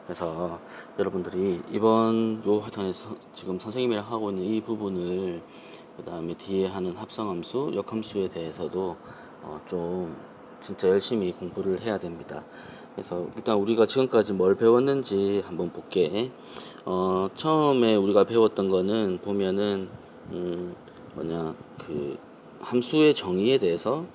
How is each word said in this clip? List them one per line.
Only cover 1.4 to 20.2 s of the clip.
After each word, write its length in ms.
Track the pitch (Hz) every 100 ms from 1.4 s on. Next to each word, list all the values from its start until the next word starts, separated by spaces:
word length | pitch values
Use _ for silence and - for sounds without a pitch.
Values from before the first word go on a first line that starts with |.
| 98 85 -
이번 720 | 107 110 110 113 113 113 110
요 140 | 101 104
하여튼에서 520 | 113 107 95 90 107 107 -
지금 260 | - 98 92
선생님이랑 460 | 110 120 127 107
하고 260 | 104 113 104
있는 140 | 95
이 160 | 92 110
부분을, 800 | 110 110 101 92 87 92 95 85 80 - - - - -
그 80 |
다음에 300 | 80 85 82
뒤에 320 | 82 - 98 95
하는 300 | 95 92 87
합성함수, 760 | 107 - 107 87 80 123 151 98
역함수에 520 | - 113 107 101 92
대해서도, 680 | 85 82 82 78 90 95 82 - - - -
어, 180 | - 76 -
좀 500 | 92 85 92 85 71 - - - -
진짜 280 | - 98 95
열심히 440 | 98 - 113 90
공부를 480 | - 90 95 95 92
해야 180 | 113 98
됩니다. 460 | 90 82 - 76 - - - - -
그래서 320 | - - 87 87 110
일단 200 | 113 104
우리가 300 | 101 113 107
지금까지 460 | 135 131 120 104
뭘 220 | 98 92
배웠는지 880 | 98 113 120 139 139 127 98 98 101 92
한번 260 | 85 87
볼게. 580 | - - 95 80 98 131 - - - - -
어, 440 | - 92 92 95 98
처음에 600 | - 156 156 147 131 117 107
우리가 280 | 98 101
배웠던 440 | 98 113 107 - 98
거는 500 | 92 92 110 104 90
보면은, 680 | 101 101 95 98 104 98 95 - - -